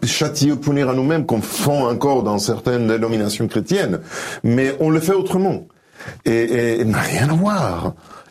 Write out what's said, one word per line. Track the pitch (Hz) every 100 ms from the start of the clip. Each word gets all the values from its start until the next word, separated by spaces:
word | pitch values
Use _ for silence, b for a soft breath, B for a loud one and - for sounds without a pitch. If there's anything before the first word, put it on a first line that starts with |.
châtier | 117 - 156 147 143
ou | 135
punir | 147 143 131
à | 131
nous-mêmes, | 135 160 127
comme | 113
font | - - 147 120 123
encore | 113 143 135
dans | 107 104
certaines | 110 113 127 123 113
dénominations | 113 113 113 104 - 113
chrétiennes. | 113 - 196 160 82 B B B B
Mais | 113 120 135 139
on | 156
le | 156
fait | 165
autrement. | 196 185 185 190 123 - B B B B B -
Et, |
et, | 117 117 120 117 113
et | 113
n'a | 107
rien | - - 135
à |
voir. | 160 202 202 113 87 87 B B B B